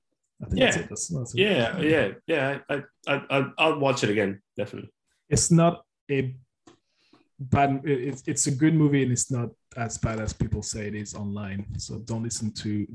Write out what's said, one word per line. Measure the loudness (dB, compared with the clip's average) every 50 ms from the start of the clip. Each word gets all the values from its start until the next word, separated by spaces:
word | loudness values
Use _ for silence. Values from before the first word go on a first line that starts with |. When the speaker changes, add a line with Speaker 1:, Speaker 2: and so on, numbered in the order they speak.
| _ _ _ _ _ _ _ -14
Speaker 1:
I | -8
think | -2 2 4
that's | 4 4 4
Speaker 2:
Yeah. | 0
Speaker 1:
it. | -2 -6
That's, | -8 -10 -8 -6
that's | -6 -6 -6 -2 0
it. | 0
Speaker 2:
Yeah, | 2 2 2 2 2 0 0 0
yeah, | 2 2 4 4 2 0 -4 -6 _
yeah. | -2 0 0 0 0 -2 -4 -6 -6
I, | -6 -6 -6 -10 _ _ _
I, | -2 -2 -2 0 0
I, | 0 0 0 0 0 0
I'll | 2 2 2 2
watch | 2 2 2 2
it | 2 2
again, | 2 2 2 0 -2 -6 _ _ _
definitely. | -8 -6 -6 -8 -12 -14 -16 _ _ _ _ _ _ _ -2
Speaker 1:
It's | 0 0 4 6
not | 6 6 6 6 4 0 -6 _ _ _ _ -2
a | -2 -2 -2 -2 -6 -10 -16 _ _ _ _ -20 -20 _ _ _ _ _ _ _ _ _ _ _ _ -14
bad, | -4 0 2 4 4 4 2 0 0
it, | 0 0 0 -2 -4
it's, | -8 -6 -6
it's | -4 -2 0 0
a | 0
good | 2 4 4 4 6
movie, | 6 4 4 4 4
and | 4 2
it's | 2 0 0 -2
not | -2 -4 -4 -6 -8 _ _ _ -8
as | -8 -6 -6 -4 -4
bad | -4 -2 -2 -4
as | -4 -6
people | -4 -4 -4 -2 -2 -4
say | -4 -6 -6 -6 -6 -6
it | -6
is | -8 -8 -10 -8
online. | -8 -6 -6 -6 -6 -6 -6 -6 -6 -6 -8 -8 -10
So | -10 -10 -10 -10
don't | -8 -8 -6 -6
listen | -6 -6 -6 -6 -6 -6 -6
to | -6 -4 -4 -2 -4 -4 -6